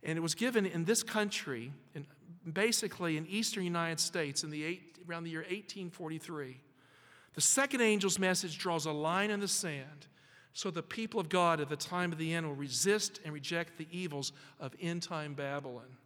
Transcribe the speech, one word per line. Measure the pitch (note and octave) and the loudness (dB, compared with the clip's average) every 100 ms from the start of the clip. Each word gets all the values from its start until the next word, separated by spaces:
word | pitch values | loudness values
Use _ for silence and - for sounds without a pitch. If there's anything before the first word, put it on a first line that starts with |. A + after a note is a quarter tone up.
And | - D#3+ | -2 -2
it | |
was | E3 | 0
given | D#3 A#3 A#3+ | 2 2 4
in | G3 E3+ E3 | 2 2 4
this | A3+ | 2
country, | - A3 G#3 G3+ - B2 B2 C#3+ - | 2 0 0 0 -4 -6 -6 -12 -14
in, | D#3 C#3+ - - E3+ E3+ | -14 -14 -18 -20 -14 -6
basically | D#3+ A3 A3+ G#3 - F3+ D#3 | 2 2 2 0 -2 0 0
in | D#3+ | -2
eastern | G3+ A3 G#3 | -2 -2 0
United | F3+ F3 E3 D#3+ | 0 0 0 0
States, | - F#3 D3+ C#3 | -2 0 -2 -2
in | D#3 | -4
the | D3+ | -4
eight, | D3+ F3+ - - F3 | -4 -6 -10 -20 -10
around | E3+ | -8
the | E3+ | -6
year | D#3+ D#3+ | -6 -4
eighteen | F#3+ G3+ G3+ F3+ | -6 -6 -10 -10
forty-three. | - E3 D#3+ D#3 D#3+ C3+ B2+ - _ - - - - - | -8 -8 -8 -8 -8 -8 -10 -20 _ -20 -20 -20 -20 -14
The | - | 2
second | - - C#4 C4+ | 4 6 4 6
angel's | A3+ G#3+ F#3+ E3+ | 6 6 4 4
message | F#3+ F#3 F#3 D3+ | 4 4 0 -2
draws | F#3 E3 D3+ | 0 0 0
a | |
line | D3 D#3 F3 G#3 | 0 2 2 2
in | G3+ | 2
the | G3+ | 0
sand | - F3+ D3 C3+ D3 - - - - - | 0 0 -4 -8 -14 -20 -20 -20 -20 -18
so | - G3 | -6 -4
the | E3+ | -4
people | D#3 - A3 A3 | -6 -4 -2 0
of | D#3 | 2
God | F#3 F3 D#3+ | 6 6 6
at | C#3+ | 2
the | D3 | -2
time | - F3+ F3+ | -2 0 0
of | D#3+ | 0
the | D#3+ | 0
end | E3 D#3+ | 0 0
will | C#3 | -4
resist | C#3+ B2 E3 G#3 G#3 - | -4 2 4 4 2 -6
and | D#3+ | -8
reject | D3+ C3+ E3+ E3+ - | -8 -2 -2 -2 -6
the | D#3+ | -8
evils | F3 F3+ C#3+ C3+ - - - | -4 -4 -2 -4 -6 -20 -10
of | C#3 - | -10 -6
end-time | E3+ E3+ E3 E3 D3+ | -4 -4 -4 -6 -6
Babylon. | C#3+ C#3 C#3+ C#3 B2 B2 C3 | -6 -4 -4 -6 -10 -14 -20